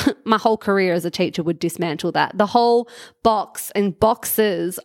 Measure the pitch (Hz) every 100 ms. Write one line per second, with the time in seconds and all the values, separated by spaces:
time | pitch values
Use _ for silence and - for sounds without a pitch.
0 | - - 220 220 226 220 - 196 185 170
1 | 170 - 180 170 160 160 170 - 170 147
2 | 175 151 147 185 208 240 240 240 240 -
3 | - _ 226 214 - - - 208 202 160
4 | 220 240 - - 214 170 175 185